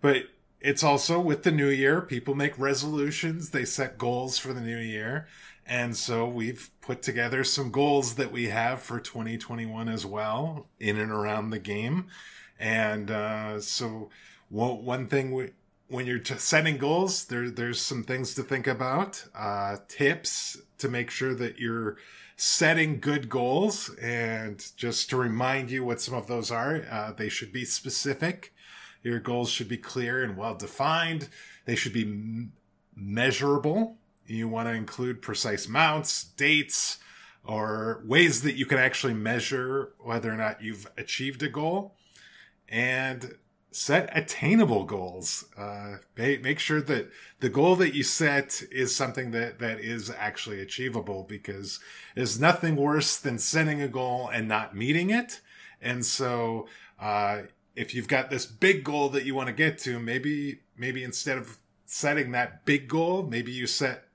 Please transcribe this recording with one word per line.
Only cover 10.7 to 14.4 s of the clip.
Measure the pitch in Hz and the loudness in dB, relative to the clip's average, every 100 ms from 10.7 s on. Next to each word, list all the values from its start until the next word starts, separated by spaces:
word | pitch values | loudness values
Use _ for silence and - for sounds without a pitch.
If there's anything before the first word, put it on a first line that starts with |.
| _ | _
in | 107 107 | -2 0
and | 107 | 0
around | 107 104 107 110 | -2 -2 -2 -4
the | 110 | -6
game. | 104 104 113 170 185 - - - - _ | -6 -4 -2 -2 -4 -12 -20 -20 -20 _
And, | 110 110 110 107 101 | 0 2 2 0 -2
uh, | 110 107 107 107 107 | -2 -2 -4 -4 -6
so | 104 - 120 110 107 - - - | -4 -4 -4 -6 -12 -16 -20 -20